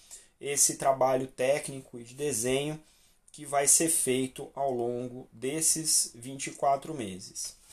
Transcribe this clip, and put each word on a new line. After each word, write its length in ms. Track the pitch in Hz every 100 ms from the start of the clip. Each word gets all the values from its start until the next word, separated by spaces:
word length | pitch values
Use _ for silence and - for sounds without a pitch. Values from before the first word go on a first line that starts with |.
| - - - -
esse 380 | 139 143 - 139
trabalho 500 | 139 131 131 131 131
técnico 720 | - 127 143 143 135 - 120
e 40 | 117
de 100 | 127
desenho 640 | 147 117 120 131 147 151 - _ _ _ _
que 160 | - 147
vai 220 | 143 143
ser 220 | - 165
feito 600 | - - 127 131 - - -
ao 160 | 139
longo 560 | 123 120 123 123 127 -
desses 800 | 113 131 156 156 160 156 - - 117
vinte 320 | 123 139 156
e 40 |
quatro 420 | - 143 139 156
meses. 640 | 156 104 92 - - - - -